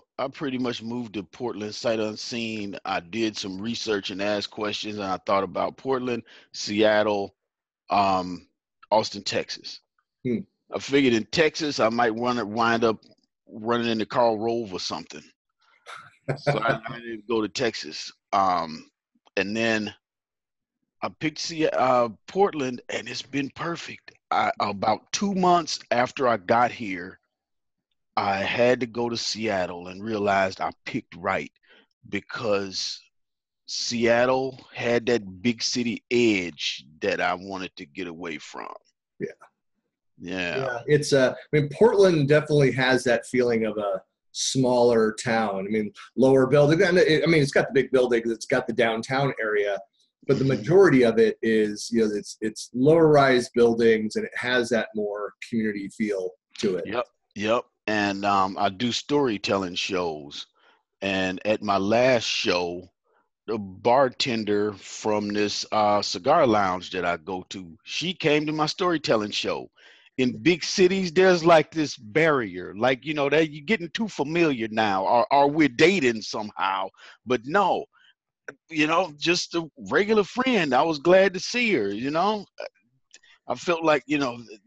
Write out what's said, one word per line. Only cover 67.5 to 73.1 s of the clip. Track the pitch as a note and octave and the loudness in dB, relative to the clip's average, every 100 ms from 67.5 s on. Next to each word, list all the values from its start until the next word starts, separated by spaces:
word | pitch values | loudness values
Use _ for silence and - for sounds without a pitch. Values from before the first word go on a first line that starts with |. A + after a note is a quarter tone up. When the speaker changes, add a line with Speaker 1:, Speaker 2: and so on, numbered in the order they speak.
| G2+ F2+ D#2+ | -14 -14 -18
Speaker 1:
she | - - E3 | -12 -8 -8
came | F3+ D#3 D3+ D3+ | -2 0 0 0
to | |
my | D#3 D3+ | -4 -4
storytelling | - F3+ D#3+ - A#2 G#2 | -2 -2 -2 0 0 0
show. | G2+ G#2 D#2 B1+ _ - _ _ - | -4 -4 -6 -8 _ -20 _ _ -2
In | B2+ A2 | -2 0
big | A2+ F3 | 0 0
cities, | - - F3+ F#3+ F#3 | 0 2 2 2 0
there's, | D#3+ F#3+ F3+ | 4 4 6
like, | D#3+ E3 D3+ | 6 6 6
this | D#3+ D3 - | -2 -4 -6
barrier, | A2 B2+ D#3+ C#3+ G#2+ F2+ F2 F#2 | -4 2 4 2 0 -6 -10 0
like, | A#2+ C3 | 0 0
you | D3 | -2